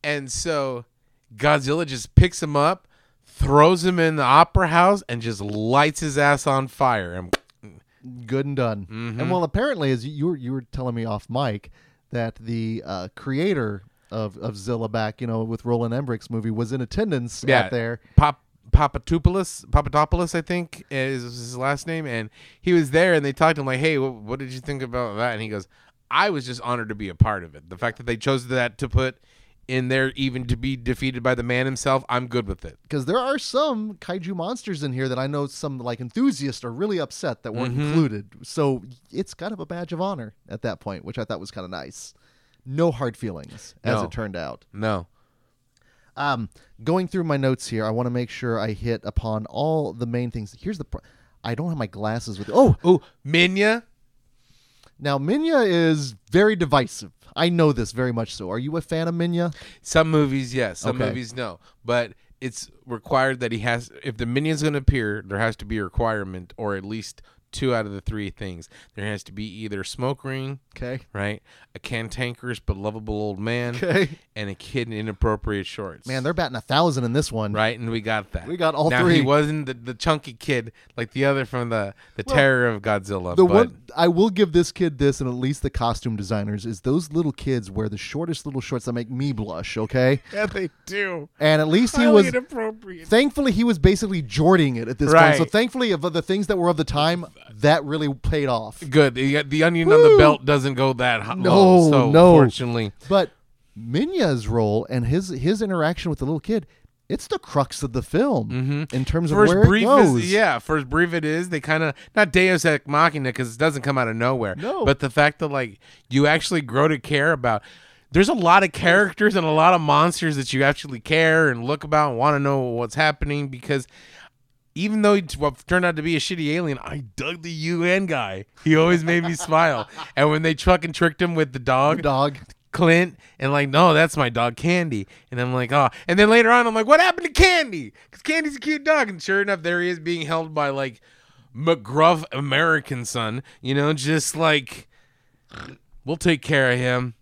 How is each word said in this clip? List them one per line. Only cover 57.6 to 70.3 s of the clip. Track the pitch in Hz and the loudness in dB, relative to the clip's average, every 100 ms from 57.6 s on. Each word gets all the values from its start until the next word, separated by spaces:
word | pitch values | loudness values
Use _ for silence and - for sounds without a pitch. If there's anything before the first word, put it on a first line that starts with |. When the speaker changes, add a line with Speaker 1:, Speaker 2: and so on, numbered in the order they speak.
| 156 | 2
Speaker 2:
this | 123 107 | 2 -4
very | 113 127 | -4 -4
much | 117 113 - | -4 -6 -10
so. | 92 | -8
Are | 110 | -6
you | 135 165 | -6 -8
a | |
fan | - 160 165 | -6 -4 -4
of | 170 | -2
Minya? | 170 170 175 - - - | -2 -2 -4 -6 -18 -20
Speaker 1:
Some | - 160 160 | 0 2 4
movies, | 156 143 135 127 | 2 2 0 -4
yes. | 127 113 87 | -4 -4 -4
Some | - 127 | -6 -4
Speaker 2:
Okay. | 107 | -4
Speaker 1:
movies, | 113 117 | -4 -10
no. | 123 117 85 _ _ 117 | -10 -10 -12 _ _ -2
But | 120 113 - _ _ | -2 -2 -10 _ _
it's | 127 - - _ - | -12 -10 -18 _ -12
required | 117 - 135 131 127 | -12 -2 0 0 -2
that | 120 | -4
he | 113 | -4
has, | 120 117 120 - | -2 -4 -6 -12
if | 139 110 | -12 -8
the | 117 | -4
Minion's | 127 156 156 | -2 -2 -2
gonna | 151 147 | -2 0
appear, | 135 139 107 104 92 | 0 0 -4 -6 -8
there | 101 | -4
has | 113 107 | -4 -4
to | 104 | -8
be | 110 | -6
a | 95 | -6
requirement, | - 117 107 95 92 87 - | -2 -2 -2 -6 -12 -16 -10
or | 107 98 | -8 -8
at | |
least | 95 113 - - _ _ _ | -8 -12 -12 -18 _ _ _
two | - 131 | -6 -2
out | 120 104 | -2 -4
of | |
the | 98 | -8
three | - 107 101 | -8 -8 -10
things. | - 98 85 - - _ | -10 -12 -12 -18 -20 _
There | - 101 | -10 -8
has | 104 | -8
to | - | -12
be | 95 | -12
either | 107 95 110 101 | -12 -10 -10 -8
a | 95 | -10
smoke | - 127 139 | -6 -6 -6
ring, | 135 | -10